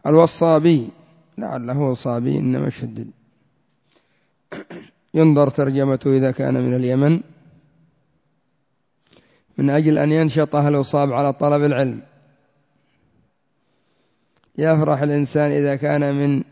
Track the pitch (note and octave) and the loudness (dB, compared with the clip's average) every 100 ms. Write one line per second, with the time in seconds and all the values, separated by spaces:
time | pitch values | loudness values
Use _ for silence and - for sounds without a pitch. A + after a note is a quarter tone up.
0 | C#3+ D#3 E3 - E3 D#3 E3 D#3 G#2+ - | 4 4 4 2 2 4 4 2 0 -14
1 | _ _ _ - G#3+ C3 A#2+ C3+ C#3 B2 | _ _ _ -12 -10 -8 -6 -4 -2 -4
2 | B2 A#2+ B2 C#3+ C3+ B2+ C#3+ - B2 A2 | -6 -4 -4 -2 -2 -2 -4 -6 -12 -12
3 | A2 - _ _ _ _ _ _ _ _ | -16 -18 _ _ _ _ _ _ _ _
4 | _ _ _ _ _ - - - - _ | _ _ _ _ _ -18 -16 -20 -20 _
5 | _ D#3 D#3+ D3 C#3 C#3 C#3 C3+ C#3 C3 | _ 2 4 4 2 0 -2 0 -2 -2
6 | C#3+ C3+ C3 B2+ C3+ C3 B2 B2 B2 C3 | 0 0 0 -2 -4 -2 -2 -2 -2 0
7 | C#3+ E3 - _ _ _ _ _ _ _ | 2 0 -4 _ _ _ _ _ _ _
8 | _ _ _ _ _ _ _ _ _ _ | _ _ _ _ _ _ _ _ _ _
9 | _ _ _ _ _ - C#3 D3 D#3 D3+ | _ _ _ _ _ -2 0 2 2 2
10 | D3 D#3 D#3+ C#3+ D3 D3 D3 D3 C#3 D3 | 2 2 2 0 0 2 2 2 0 0
11 | C#3+ B2 C#3+ C3+ D3 D3 D3 C3 C3 - | 0 0 -2 0 0 2 0 0 -2 -4
12 | - _ _ _ _ _ _ _ _ _ | -16 _ _ _ _ _ _ _ _ _
13 | _ _ _ _ _ _ _ _ _ _ | _ _ _ _ _ _ _ _ _ _
14 | _ _ _ _ _ - D#3 D#3 D#3 C#3 | _ _ _ _ _ -2 2 2 2 0
15 | D3 D3 C#3 D3+ D3 C#3+ C#3+ C#3 D3 D3 | 0 0 0 0 0 0 0 -2 -2 -2
16 | C#3+ C#3 C#3+ C#3 - | -2 0 0 -2 -4